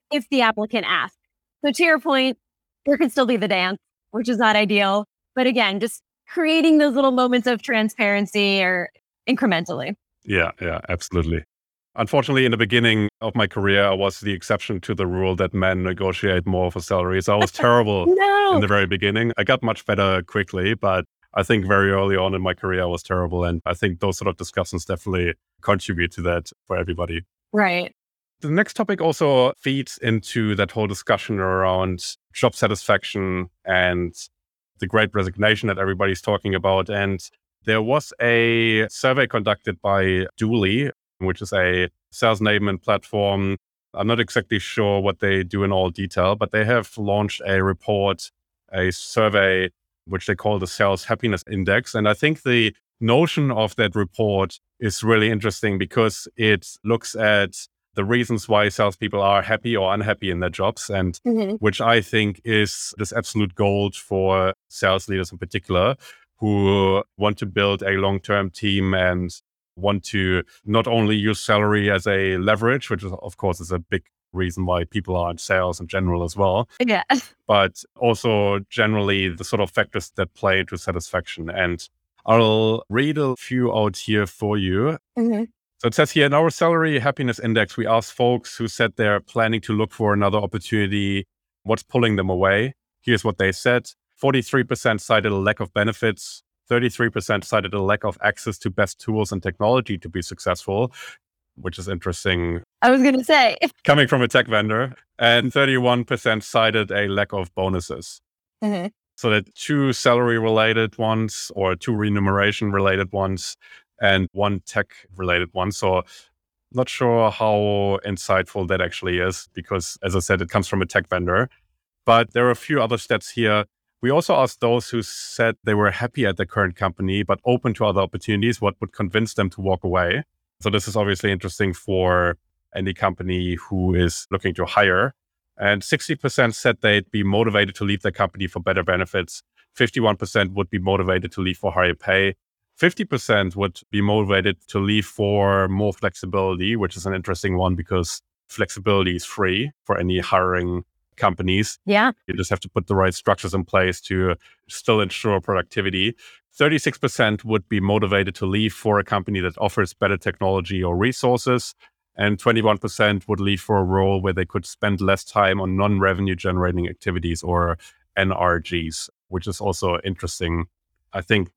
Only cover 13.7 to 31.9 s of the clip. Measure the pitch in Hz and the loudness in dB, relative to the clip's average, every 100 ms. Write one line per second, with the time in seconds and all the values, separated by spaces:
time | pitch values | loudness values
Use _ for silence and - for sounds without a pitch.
13.7 | 101 101 95 98 - 101 92 - 104 - | 4 4 2 0 -2 -6 -6 -2 -4 -4
14.7 | 98 - 98 92 92 92 92 92 98 92 | -8 -6 -4 -2 0 0 0 -2 0 0
15.7 | 92 92 92 95 90 101 90 90 92 90 | 0 -2 -2 -4 -2 0 0 0 0 0
16.7 | 92 - 95 90 92 90 104 98 - 123 | -2 -2 -2 0 -2 0 2 0 2 4
17.7 | 120 107 101 175 370 403 403 403 370 104 | 4 4 2 2 4 4 2 2 2 2
18.7 | 101 95 95 101 110 117 117 101 131 113 | 2 2 0 0 0 0 0 0 0 0
19.7 | 107 - 101 98 92 87 107 95 92 95 | -4 -2 0 2 2 -2 -4 -2 -2 -2
20.7 | 110 101 92 85 _ _ - 95 113 95 | 0 0 0 -2 _ _ -2 2 2 4
21.7 | 98 98 98 98 95 95 95 92 90 95 | 4 4 2 2 0 0 0 -2 -2 -2
22.7 | 92 87 87 - 92 87 87 87 87 - | -2 -2 -4 -4 -2 -2 0 -2 -2 -4
23.7 | 87 104 87 101 92 98 85 87 - 90 | -2 -2 -2 -4 -2 -4 -6 -6 -6 -4
24.7 | 90 - 90 101 92 87 - _ _ - | -6 -6 -8 -4 -2 -2 -4 _ _ 0
25.7 | 101 - 87 85 - 87 85 - - - | 0 0 -2 -4 -2 -2 -2 -4 -14 -6
26.7 | 92 87 87 85 82 - _ _ 214 196 | -4 -4 -4 -6 -6 -10 _ _ -2 0
27.7 | 175 175 _ _ _ _ _ 147 165 208 | -2 -6 _ _ _ _ _ -2 0 0
28.7 | - 214 185 165 147 151 131 127 - 139 | -2 -2 0 0 0 2 4 4 0 -4
29.7 | 135 127 - 120 110 - 120 107 101 98 | -4 -4 -6 -2 -2 -2 -2 0 0 -2
30.7 | 113 104 98 - 104 - 104 92 95 95 | -2 -4 -2 0 0 0 -2 0 2 2
31.7 | 92 95 | 2 0